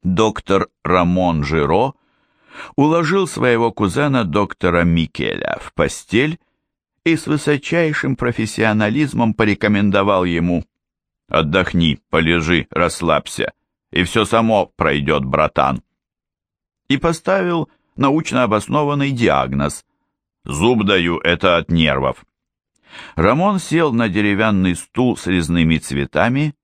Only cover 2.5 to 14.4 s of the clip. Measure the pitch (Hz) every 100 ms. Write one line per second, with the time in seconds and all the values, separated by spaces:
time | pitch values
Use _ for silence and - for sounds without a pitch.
2.5 | - - - 143 165 160 190 185 - 123
3.5 | 120 117 101 104 98 147 127 101 87 98
4.5 | - 90 85 85 85 78 - 57 50 50
5.5 | 50 - - 76 - - 107 151 170 _
6.5 | _ _ _ _ _ - 160 - 151 -
7.5 | 147 - 170 165 147 135 135 120 120 110
8.5 | - 110 107 107 127 147 131 117 104 110
9.5 | 101 107 104 101 98 98 98 90 85 85
10.5 | 87 - _ _ _ _ _ _ - 80
11.5 | 90 90 90 82 69 _ 80 80 87 78
12.5 | 85 - - 85 - 85 73 - - -
13.5 | - _ _ _ - 90 113 104 113